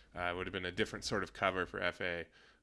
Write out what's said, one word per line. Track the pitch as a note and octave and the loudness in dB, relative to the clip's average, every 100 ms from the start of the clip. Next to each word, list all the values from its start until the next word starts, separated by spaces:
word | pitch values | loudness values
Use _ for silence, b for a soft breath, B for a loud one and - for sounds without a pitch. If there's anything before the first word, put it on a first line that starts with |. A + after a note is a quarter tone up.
| b E2+ | b -2
uh, | F2 | 0
it | F2 | 0
would | F#2 | -2
have | |
been | F#2 F2+ | -2 -4
a | |
different | F2+ G#2 G#2+ | 0 -2 -2
sort | - G#2+ | 0 0
of | F2+ | 0
cover | - G2 F#2 F2 | 2 2 4 -2
for | G2 | 0
F | F2+ - | 0 0
A. | F#2 E2+ E2 b b b | -2 -2 -6 b b b